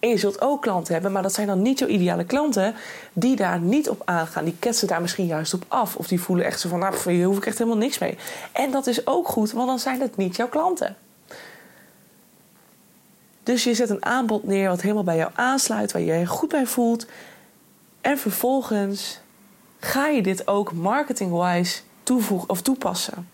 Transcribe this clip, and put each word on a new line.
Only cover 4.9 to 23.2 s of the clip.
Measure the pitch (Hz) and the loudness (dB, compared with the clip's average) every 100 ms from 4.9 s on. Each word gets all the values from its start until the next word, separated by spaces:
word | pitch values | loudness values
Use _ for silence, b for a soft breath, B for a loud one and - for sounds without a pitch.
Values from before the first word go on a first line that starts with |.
| 170 | 0
misschien | 175 - 180 | -2 -2 -2
juist | 156 160 | 0 -2
op | 180 - | -4 -2
af. | - 196 - | 0 0 -4
Of | - | -2
die | 180 | -2
voelen | 180 180 - | 2 0 2
echt | - | -2
zo | 175 | -4
van, | 175 | -2
nou, | 190 | 0
pff, | 185 | -2
hier | - 175 180 | 0 2 4
hoef | 196 | 2
ik | 202 | -2
echt | 214 | -2
helemaal | 233 220 | 0 2
niks | 240 285 | 0 0
mee. | - - B B B | -4 -4 B B B
En | - 269 | -2 0
dat | 269 262 | 0 0
is | 233 - | 0 2
ook | 311 349 | 0 0
goed, | - 214 | 0 0
want | 233 254 | 0 0
dan | 254 | 0
zijn | 269 254 | -2 -2
het | 262 - | -2 -2
niet | 190 180 | -2 0
jouw | 240 | -2
klanten. | 294 339 359 - 196 - _ - B B B B B B B B B _ _ _ _ - _ _ - _ _ _ _ | 0 0 0 -4 -6 -20 _ -20 B B B B B B B B B _ _ _ _ -20 _ _ -20 _ _ _ _
Dus | - 247 | 0 2
je | 247 | 2
zet | 226 240 | 2 2
een | 202 - | 0 0
aanbod | 247 233 214 | 0 2 -2
neer | 202 196 190 | 0 0 2
wat | 180 | 0
helemaal | 190 214 | 0 0
bij | 180 165 | 0 0
jou | 160 - | 0 0
aansluit, | 247 269 - 220 208 | 0 0 0 -2 -2
waar | 175 | -2
je | 165 | 0
je | 165 175 | 0 0
goed | - 311 | -2 0
bij | 302 254 | 0 0
voelt. | - 233 233 - B B B B B _ _ _ _ | 2 2 2 -4 B B B B B _ _ _ _
En | - 277 | -2 0
vervolgens | 226 185 240 269 254 214 196 202 - - - _ - - - - | -2 0 2 0 0 0 0 -4 -8 -12 -18 _ -20 -20 -20 -12
ga | - 262 294 | -2 0 2
je | 294 | 2
dit | 190 190 - | 2 0 0
ook | 202 202 | 0 0
marketing-wise | 170 175 254 285 247 190 170 180 175 175 - - - | -2 0 0 0 -2 0 2 2 2 0 -2 -10 -12
toevoegen | - 254 208 190 - | 0 2 2 0 0
of | 180 | -2
toepassen. | - 262 190 180 - - | 0 0 0 -2 -6 -8